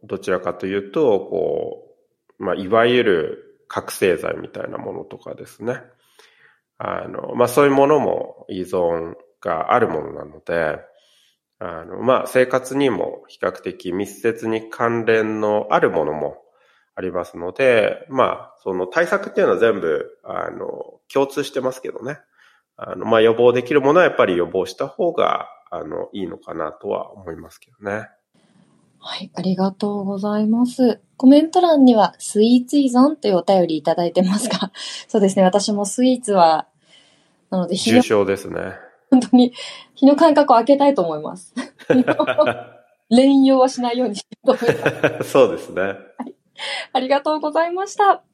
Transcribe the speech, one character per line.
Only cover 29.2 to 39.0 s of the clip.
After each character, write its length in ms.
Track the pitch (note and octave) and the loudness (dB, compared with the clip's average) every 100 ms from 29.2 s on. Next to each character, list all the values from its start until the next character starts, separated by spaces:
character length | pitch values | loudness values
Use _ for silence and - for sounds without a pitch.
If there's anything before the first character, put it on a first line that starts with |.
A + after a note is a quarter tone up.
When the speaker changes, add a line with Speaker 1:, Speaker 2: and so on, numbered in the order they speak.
| F#3+ - | -14 -8
Speaker 2:
あ 60 | |
り 140 | F3+ F#3 | -4 -2
が 160 | F#3+ | -4
と 280 | G3 G#3 G3+ | -4 -6 -6
う 60 | G3 | -6
ご 120 | G3 | -6
ざ 220 | G#3 G#3 | -4 -2
い 80 | G#3+ | 0
ま 180 | A3+ B3 | 0 0
す。 360 | - B3 - _ _ | 2 0 0 _ _
コ 100 | B3+ | 6
メ 140 | C#4+ | 8
ン 100 | D#4+ | 6
ト 100 | F#4 | 2
欄 240 | F4+ D4+ B3+ | 4 6 8
に 100 | A3+ | 8
は 200 | F#3 - | 4 0
ス 260 | - G#3 | -6 2
イ 200 | A3 B3 B3 | 4 4 2
ー 20 | |
ツ 120 | D4 | 0
依 80 | C4+ | 2
存 280 | A#3+ C4+ D#4 | 4 4 2
と 120 | G#3 | 0
い 40 | |
う 60 | F#3 | 0
お 40 | |
便 220 | F3 G3 E3+ | 2 2 2
り 100 | D#3 | 0
い 60 | |
た 100 | D#3 | -2
だ 120 | E3 F3 | 0 0
い 60 | |
て 120 | F3 | 0
ま 140 | F#3 G3+ | 0 0
す 100 | A#3 | -4
が、 220 | F#3+ G3 - - | -6 -6 -10 -14
<laughs> 160 | - - | -14 -4
そ 120 | A3 | 0
う 20 | |
で 80 | G3 | 2
す 80 | F#3+ | 4
ね、 60 | |
私 280 | F#3 G3+ G3 | 4 4 0
も 140 | G3+ G#3 | -4 -4
ス 180 | - | 0
イ 120 | B3+ B3 | 2 2
ー 60 | |
ツ 120 | G#3 | 0
は、 340 | G3 E3 D#3 - _ _ _ _ _ _ _ _ | 4 4 4 -4 _ _ _ _ _ _ _ _
な 80 | F#3+ | -6
の 80 | F3 | -4
で 80 | F#3 | -4
日 160 | A3+ | 2
の 60 | A#3 | 2
Speaker 1:
重 40 | |
症 240 | B3 G#2+ G2 | 4 2 2
で 120 | G2 | -2
す 120 | F#2+ | -4
ね。 240 | F2 F2+ G2 - _ | -10 -10 -12 -20 _